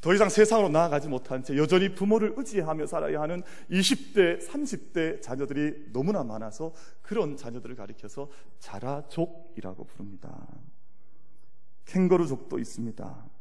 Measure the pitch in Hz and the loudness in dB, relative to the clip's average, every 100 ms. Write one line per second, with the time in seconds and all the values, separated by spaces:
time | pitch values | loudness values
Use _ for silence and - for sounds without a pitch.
0 | 160 196 208 196 214 226 196 151 170 147 | 6 6 8 8 8 8 6 6 6 2
1 | 147 127 - 131 127 139 151 185 196 190 | 0 -4 -2 -4 0 2 6 6 6 2
2 | 202 220 214 220 254 202 156 156 151 165 | 4 4 4 -2 -2 -2 0 -2 -2 -2
3 | 147 151 151 180 180 - - 180 185 262 | 0 0 -2 -4 -6 -8 -2 2 4 2
4 | - 208 175 175 - 277 294 - - 180 | 0 6 6 4 -4 -4 -4 -4 -4 -2
5 | 160 - - 131 139 139 151 135 98 120 | -2 -2 -6 -4 -2 -2 -2 -4 -6 -2
6 | 151 202 123 107 110 - 160 - - - | 0 0 -2 -4 -6 -6 -6 -8 -10 -10
7 | - 208 160 139 120 120 120 123 101 - | -4 -2 -2 -2 -8 -8 -8 -8 -8 -8
8 | 104 - 139 - - - - 98 120 143 | -8 -8 -8 -8 -10 -10 -8 -6 -4 -4
9 | 147 - 165 - - - 95 95 - - | -6 -2 -2 -4 -8 -8 -8 -8 -8 -8
10 | 101 98 - - - - - - - - | -8 -8 -10 -10 -10 -10 -10 -10 -10 -10
11 | - - - - - - - - - 185 | -8 -8 -8 -8 -8 -8 -8 -10 -2 4
12 | 180 175 165 131 - 117 117 - 117 - | 6 6 4 -2 -4 -4 -4 -4 -6 -6
13 | - 131 - - | -8 -8 -8 -10